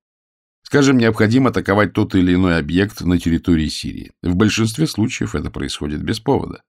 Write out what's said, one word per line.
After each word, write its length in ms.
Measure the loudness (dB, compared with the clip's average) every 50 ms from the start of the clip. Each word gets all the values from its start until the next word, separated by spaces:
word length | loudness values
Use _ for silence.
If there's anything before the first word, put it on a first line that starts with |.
| _ _ _ _ _ _ _ _ _ _ _ _ _
Скажем, 340 | -2 2 2 4 4 4 4
необходимо 540 | 4 2 2 2 2 2 4 2 2 2
атаковать 420 | 0 -2 -2 0 2 2 2 0 0
тот 220 | -2 -2 0 2
или 200 | 2 2 4 4
иной 220 | 4 4 2 2 0
объект 420 | 0 0 0 0 0 0 -2 -6
на 180 | -2 0 0 0
территории 520 | 2 0 -2 0 2 2 2 2 2 -2
Сирии. 420 | -4 -8 -10 -10 -10 -12 -14 -16 -18 _
В 140 | -4 -2 0
большинстве 520 | 2 2 2 2 0 -2 -2 0 -2 -4 -2
случаев 480 | -2 -2 -4 -4 -2 -6 -6 -6 -6
это 140 | -6 -8 -8
происходит 540 | -8 -8 -8 -8 -8 -8 -8 -6 -6 -6 -6
без 160 | -6 -6 -6
повода. 420 | -2 -2 -2 -2 -2 -6 -10 -16 _